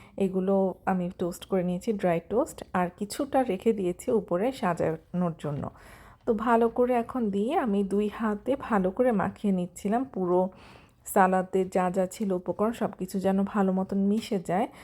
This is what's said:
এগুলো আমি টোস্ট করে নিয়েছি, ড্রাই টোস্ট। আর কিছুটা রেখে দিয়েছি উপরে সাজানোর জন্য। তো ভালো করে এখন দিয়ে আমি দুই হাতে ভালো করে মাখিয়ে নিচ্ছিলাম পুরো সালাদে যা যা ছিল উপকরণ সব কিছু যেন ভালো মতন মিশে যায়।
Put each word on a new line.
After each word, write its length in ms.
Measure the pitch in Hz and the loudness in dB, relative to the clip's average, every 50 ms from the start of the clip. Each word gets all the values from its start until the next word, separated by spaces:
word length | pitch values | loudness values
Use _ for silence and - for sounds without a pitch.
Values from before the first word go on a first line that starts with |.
| - - - | -20 -18 -4
এগুলো 580 | - 196 190 185 190 185 190 196 196 190 190 170 - - | -2 -2 0 0 0 0 2 2 2 2 0 -2 -4 -4
আমি 240 | - 190 185 180 180 185 - | -2 -2 -2 -2 -4 -4 -4
টোস্ট 260 | 185 170 180 - - | -4 -4 -4 -8 -6
করে 180 | - 190 185 175 | -2 -2 0 0
নিয়েছি, 300 | 180 180 180 190 233 220 | 0 -2 -2 -2 -4 -4
ড্রাই 280 | 202 - 180 170 170 165 - | 0 0 0 0 0 -2 -2
টোস্ট। 360 | 196 226 302 320 - - - - - | -2 -2 -2 -2 -6 -14 -16 -6 -2
আর 160 | 190 180 175 - | -2 -2 -2 -2
কিছুটা 460 | - 208 202 - - 294 269 - 269 262 | -6 -8 -8 -4 -6 -6 0 2 0 2
রেখে 300 | 247 185 190 - 226 226 | 2 -2 0 2 0 0
দিয়েছি 380 | 214 185 175 175 - - - | 2 0 -2 -2 -2 -2 0
উপরে 420 | 233 220 180 - 175 175 202 254 269 | 0 0 0 0 -2 0 0 -2 -2
সাজানোর 840 | - - 180 170 170 165 160 160 160 - _ - 175 180 170 160 - | -2 -2 -2 0 2 0 0 0 -2 -8 _ -4 -2 -2 -2 -2 -4
জন্য। 320 | - 151 143 143 - - - - - - - - - - - - _ | -6 -6 -6 -4 -6 -8 -10 -14 -20 -20 -20 -20 -20 -20 -20 -10 _
তো 80 | - 226 | -2 -2
ভালো 340 | 214 220 247 233 226 233 226 | 0 2 2 4 4 4 2
করে 260 | 233 - 247 247 254 | 2 2 2 2 2
এখন 360 | 240 226 233 - 254 233 208 | 0 0 -2 -4 -2 -2 0
দিয়ে 280 | 196 202 208 240 311 370 | 0 0 0 0 0 0
আমি 260 | 294 233 196 202 202 | 0 2 2 0 0
দুই 240 | 185 202 202 208 208 | 2 0 0 0 0
হাতে 480 | 202 - 233 220 208 208 - - 269 | -2 -2 -2 -2 -2 -2 -2 -2 -2
ভালো 340 | 269 - - 233 202 185 185 | -2 -2 0 0 2 2 0
করে 220 | 190 - 254 254 226 | 0 2 2 2 4
মাখিয়ে 420 | 196 170 180 196 - - 208 190 | 2 0 0 -2 -2 0 0 0
নিচ্ছিলাম 500 | 180 180 175 - - - 202 214 240 269 | 0 0 -4 -8 -6 -4 0 0 0 -2
পুরো 440 | 262 - - 185 175 180 180 185 190 - - - - - - - - _ _ _ | -2 -4 -4 0 2 4 2 2 2 -4 -12 -20 -20 -20 -20 -20 -20 _ _ _
সালাদে 600 | - - 208 190 185 185 185 185 190 - 190 185 | -2 4 4 4 6 4 2 0 0 0 0 0
যা 260 | 185 - 190 180 180 | 2 0 0 0 2
যা 160 | 180 190 185 | 0 0 -2
ছিল 260 | 185 - - 220 196 185 | -2 -2 -4 -2 -2 -2
উপকরণ 400 | 180 185 - 175 - 208 226 240 | -2 -2 -4 -2 -2 -2 -2 0
সব 180 | - 220 - - - | -2 -4 -4 -4 -6
কিছু 220 | 185 185 - 196 | -10 -6 -4 -2
যেন 240 | 185 190 190 196 196 | 0 2 2 2 0
ভালো 280 | 196 - 220 196 190 185 | 0 0 2 2 2 2
মতন 260 | 190 190 190 202 196 | 0 0 0 0 0
মিশে 420 | 196 202 202 226 226 - 233 190 | 2 2 2 0 0 -2 -4 -4
যায়। 280 | 175 - 165 190 240 - - - | -2 0 0 0 0 -2 -6 -14